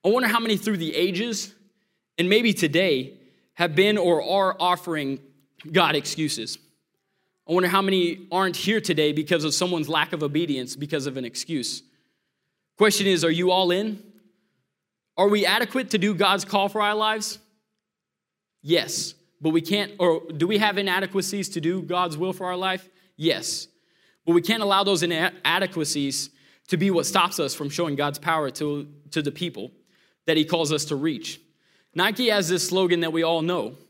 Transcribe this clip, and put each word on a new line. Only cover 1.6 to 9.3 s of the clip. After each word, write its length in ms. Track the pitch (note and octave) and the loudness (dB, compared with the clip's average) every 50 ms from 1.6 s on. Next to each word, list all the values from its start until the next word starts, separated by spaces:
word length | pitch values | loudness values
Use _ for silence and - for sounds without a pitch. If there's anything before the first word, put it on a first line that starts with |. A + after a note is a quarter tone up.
| _ _ _ _ _ _ _ _ _ _ _ | _ _ _ _ _ _ _ _ _ _ _
and 120 | - E3+ F3+ | -2 2 4
maybe 240 | G3+ A3+ A#3+ A3+ G3+ | 4 4 4 2 2
today, 600 | - E3+ D3+ C#3+ E3 F#3+ F3+ D3 C3 C3 C3+ - - _ _ _ _ _ _ _ | 2 0 2 2 2 2 2 0 0 -2 -8 -14 -20 _ _ _ _ _ _ _
have 220 | - F3 F3 D3+ | -2 -2 0 4
been 220 | F3 F#3+ G#3 G#3 | 4 4 4 4
or 240 | G#3 F3 F3 E3+ D3+ | 2 2 2 2 2
are 360 | F#2 B2+ F#3 G3+ F#3+ F#3 F#3 F#3+ | 2 0 0 2 2 2 0 0
offering 600 | F3 F3+ F3+ E3+ - F3 E3 D3+ C#3+ C3+ C3+ B2+ - - _ _ _ _ _ _ - D#3 | 0 0 0 0 -2 -6 -4 -4 -4 -4 -6 -8 -10 -20 _ _ _ _ _ _ -14 0
God 240 | D#3+ - D#3+ C#3+ C3 | 2 4 4 4 2
excuses. 640 | D3 C#3+ - - - D#3 C#3 - - A2 - - - _ _ _ _ _ _ _ _ _ _ _ _ _ _ _ _ _ | 0 -2 -4 -4 -4 -2 -4 -4 -6 -8 -10 -12 -14 _ _ _ _ _ _ _ _ _ _ _ _ _ _ _ _ _
I 60 | - E3 | 0 2
wonder 160 | F#3 F#3 F3+ | 2 4 4
how 120 | F#3 G3 | 2 2
many 460 | G3 G3 F#3+ F#3+ F3 E3+ E3 - - - | 2 4 2 2 2 0 -2 -6 -10 -4
aren't 240 | E3+ F#3 F#3+ F#3 E3 | 0 0 0 0 -2
here 260 | - - G3 A3+ G#3+ | -2 -2 0 0 0
today 320 | - - E3+ D3+ D3+ D3+ D3 | 0 0 0 2 2 2 2
because 300 | D3+ D3+ D3 | -2 0 0